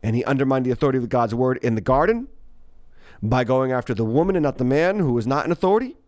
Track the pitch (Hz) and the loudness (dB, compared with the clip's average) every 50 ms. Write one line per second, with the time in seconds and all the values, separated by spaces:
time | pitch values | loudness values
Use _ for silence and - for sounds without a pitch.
0 | - 110 110 120 - - 139 131 135 131 135 131 127 127 120 - - 139 131 131 | -2 0 -2 0 0 0 0 0 2 2 2 0 0 0 0 0 0 0 0 0
1 | 120 110 - 123 117 110 117 117 127 127 127 127 - 123 113 110 - - 127 139 | -2 0 0 0 0 0 0 0 0 0 0 0 0 -2 -2 -2 0 0 2 2
2 | 160 190 233 233 262 - - - - - - - - - - - - - - - | 4 2 0 0 -4 -12 -16 -20 -20 -20 -20 -20 -20 -20 -20 -20 -20 -20 -20 -20
3 | - - - - - 107 120 127 127 113 131 131 131 127 127 127 120 - 123 101 | -20 -20 -14 -6 -2 0 2 2 2 2 2 2 2 0 0 -2 -2 -2 -2 -2
4 | 113 110 117 135 165 190 190 180 151 143 127 - 127 123 135 147 165 180 196 214 | -2 0 2 0 2 2 0 0 0 0 -2 -2 -2 0 2 2 2 2 0 0
5 | 180 139 120 120 110 117 135 147 - 160 170 - - 185 202 220 262 247 - - | 0 0 0 0 0 0 -2 -2 0 -2 -2 0 2 2 2 2 0 -2 -10 -16
6 | _ | _